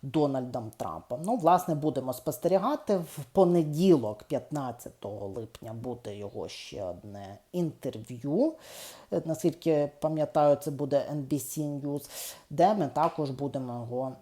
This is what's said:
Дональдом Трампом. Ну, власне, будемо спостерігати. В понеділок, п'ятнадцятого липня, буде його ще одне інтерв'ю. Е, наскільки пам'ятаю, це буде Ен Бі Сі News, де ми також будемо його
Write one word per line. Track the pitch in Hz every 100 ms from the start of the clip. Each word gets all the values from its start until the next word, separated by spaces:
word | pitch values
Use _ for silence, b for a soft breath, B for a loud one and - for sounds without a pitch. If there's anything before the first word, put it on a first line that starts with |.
Дональдом | 139 156 143 135 127 123 113 -
Трампом. | 104 80 - 123
Ну, | 175 240
власне, | 165 180 180 151
будемо | 151 139 127
спостерігати. | 127 - 151 170 190 214 294 - 196
В | 160 - 143
понеділок, | - 180 175 151 147 190 156 110 107
п'ятнадцятого | - 135 - 151 127 117 - - - 104 101
липня, | 95 110 - 113
буде | 113 120 120 113 104
його | 101 104 82
ще | - - -
одне | 92 87 104 101 98 101 _
інтерв'ю. | 175 165 - 135 113 110 123 143 165 311 311 B B B B B
Е, | 180 160
наскільки | 156 175 143 165 151 147 -
пам'ятаю, | 156 156 151 156 147 143
це | -
буде | 139 139 139 -
Ен | 147
Бі | 135 147
Сі | - -
News, | 151 143 143 143 - B B B B
де | 143 190
ми | 214 143
також | 147 160 - 143
будемо | 131 143 139 127
його | 120 117 123 131 127